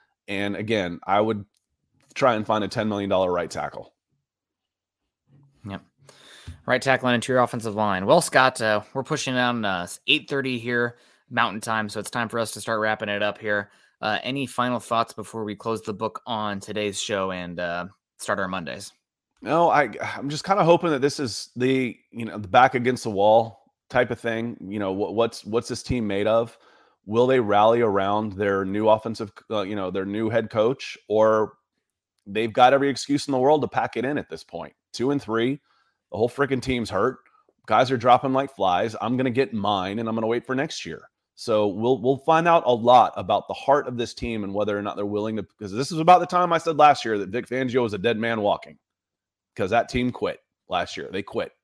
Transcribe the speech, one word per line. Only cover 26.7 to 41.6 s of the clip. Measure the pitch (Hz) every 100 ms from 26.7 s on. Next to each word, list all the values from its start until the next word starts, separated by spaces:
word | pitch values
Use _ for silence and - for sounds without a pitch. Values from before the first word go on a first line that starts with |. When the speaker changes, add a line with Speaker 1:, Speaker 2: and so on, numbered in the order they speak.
| _ _ _ -
Speaker 1:
Will | 113 127
they | 131
rally | 104 101 110 120
around | 113 98 98 104 107
their | 92 101 98
new | 95 101 107
offensive, | 110 117 110 104 - -
uh, | 110
you | 98 104
know, | 92
their | 98 98
new | 104 113
head | 117 110
coach, | 113 113 135 - - -
or | 107 110 110 104 - _ _ _ _ _ _ 101
they've | 104 117
got | 117 127
every | 135 139
excuse | 123 - 143 -
in |
the | 131
world | 135 151
to | 151
pack | 113 120 113
it | 131
in | 147
at | -
this | 82
point? | - 82 78 - _
Two | - 127
and | 143
three, | 107 113 123 143 _ _ _ _ _
the | 98
whole | 117
freaking | - 139 131
team's | 135 123 107
hurt. | 95 120 127 _ _ _ _ -
Guys | 110 127
are | 127
dropping | 123 123 135
like | 135 139 -
flies. | 95 90 113 107
I'm | 107 127
gonna | 131
get | 117 131
mine, | 110 101 101 95 107
and | 113
I'm | 113
gonna | 110
wait | 120 -
for | 131
next | 156 - 82
year. | 78 - _ _ -
So | - 107